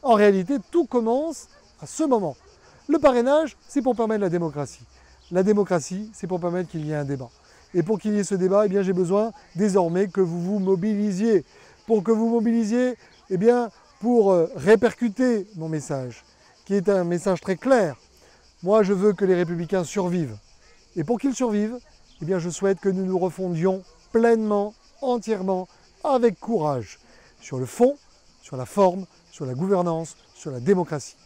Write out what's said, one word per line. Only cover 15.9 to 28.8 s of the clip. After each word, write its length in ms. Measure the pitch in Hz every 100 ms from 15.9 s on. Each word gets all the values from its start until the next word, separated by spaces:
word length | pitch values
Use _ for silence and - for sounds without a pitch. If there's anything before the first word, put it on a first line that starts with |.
| 139 127 117 _ _ _ _ _
qui 100 | 196
est 120 | 196
un 140 | 196
message 380 | 175 175 196 180
très 160 | - 185
clair. 400 | 262 262 185 127 _ _ _ _ _ _
Moi, 220 | 175 220
je 100 | 196
veux 200 | 196 208
que 120 | 196 196
les 100 | 180
Républicains 480 | 175 170 170 190
survivent. 540 | 170 208 180 180 147 104 _ _ _ _ _ -
Et 80 |
pour 160 | 151 240
qu'ils 160 | 277 240
survivent, 440 | 254 208 214 247 - _ - -
eh 40 | 156
bien, 120 | 185
je 140 | 170
souhaite 280 | 160 196 196
que 100 | 202
nous 140 | 185
nous 140 | 185 185
refondions 680 | 180 - 185 170 185 190 185 - _
pleinement, 600 | 233 233 226 214 208 208 214 _ _
entièrement, 680 | 269 247 202 214 185 185 185 _ _ _
avec 360 | 311 262 233 180
courage, 600 | - 226 151 135 107 - _ - _ _
sur 160 | - 131
le 80 | 127
fond, 320 | - 247 285 _ _ _ _
sur 140 | - 131
la 100 | 123
forme, 400 | -